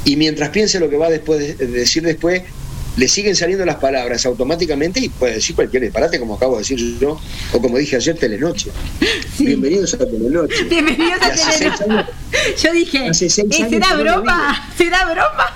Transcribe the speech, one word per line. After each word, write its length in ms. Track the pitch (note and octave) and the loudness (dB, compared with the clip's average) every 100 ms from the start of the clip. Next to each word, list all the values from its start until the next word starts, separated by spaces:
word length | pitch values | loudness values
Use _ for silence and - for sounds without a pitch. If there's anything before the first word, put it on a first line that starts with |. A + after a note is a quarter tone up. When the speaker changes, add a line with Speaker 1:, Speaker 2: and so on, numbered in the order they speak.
Speaker 1:
Y 140 | - C#3+ | 2 4
mientras 320 | D#3 D3+ D3 | 2 2 -2
piense 300 | F#3+ G#3 F#3+ | 2 2 2
lo 80 | D#3+ | 2
que 80 | C#3+ | 2
va 120 | E3 | 2
después 300 | D#3+ D3+ D#3 | 2 2 0
de, 140 | C#3+ E3 | 0 -4
de 120 | C3 | -2
decir 360 | A#2+ A#2+ E3 | 0 0 0
después, 380 | E3 D#3 E3 F3+ F3+ - - - - - | 0 0 0 -2 -4 -12 -10 -10 -6 0
le 100 | C3 | 0
siguen 280 | - G#3 F3+ | 2 2 2
saliendo 300 | E3+ G3 F3 | 0 0 0
las 100 | D3+ | 0
palabras 500 | C3+ C3+ A#2+ A#2 B2+ | 0 0 -2 -2 -2
automáticamente 760 | A#2 B2+ D#3+ E3+ C#3+ D#3+ F#3+ | 0 0 0 0 0 0 -2
y 80 | B3 | -4
puede 260 | - B2+ A2 | 0 -2 0
decir 200 | - F3 | -4 0
cualquier 280 | C3 B2+ | 0 0
disparate, 360 | A#2 G2+ D#3 E3 | 0 0 0 0
como 160 | A#2 G#2 | -4 0
acabo 180 | B2+ A#2+ | 0 0
de 40 | |
decir 380 | G2+ C3 A#2 A#2+ | -2 -2 -2 0
yo, 200 | C#3 D#3 - - - | -2 -2 -8 -8 -2
o 80 | B2+ | 0
como 160 | B2 B2 | 2 0
dije 180 | D3 - | 0 0
ayer, 200 | - D#3+ | 0 0
Telenoche. 540 | B2+ G#2 D#3 - - - - - G4+ G#4+ - - | 0 0 -2 -2 -6 -6 -8 -2 0 0 -6 0
Speaker 2:
Sí. 80 | C4+ | 2
Speaker 1:
Bienvenidos 480 | - C3+ F#3+ F3 | 2 2 2 0
a 40 | - | 0
Telenoche. 640 | B2+ A2 A2 D#3+ D3+ A#4 - | -2 0 0 2 0 0 0
Speaker 2:
Bienvenidos 520 | E4+ D4+ B3+ E4 F4+ | 2 2 2 0 2
a 60 | F#4 | 0
Speaker 1:
Y 40 | |
hace 200 | - D#4+ D#4 | 0 0 2
Speaker 2:
Telenoche. 180 | D4 - | 0 0
Speaker 1:
seis 120 | G#3 | 0
años, 160 | G#3+ - - - C5 C5+ - | 0 0 -8 -4 -2 -2 0
Speaker 2:
Yo 100 | D#4 | 2
dije, 340 | E4+ E4+ C#4 B3+ | 2 0 0 0
Speaker 1:
hace 200 | E3 F3 | 0 0
seis 80 | F3+ G#3 | 0 2
Speaker 2:
"Eh, 40 | G#3 | 0
Speaker 1:
años 120 | A3 | 2
Speaker 2:
¿será 180 | A3+ F#4 | 2 2
Speaker 1:
que 40 | E4 | 2
no 80 | |
lo 80 | - F#4 | 2 2
Speaker 2:
broma? 440 | A4 F4 C#4+ - - | 2 0 0 -2 -6
Speaker 1:
digo. 40 | - | 0
Speaker 2:
¿Será 280 | F4 F4+ F#4 | 2 4 2
broma?" 400 | E4 D#4 D4+ - | 2 0 0 -2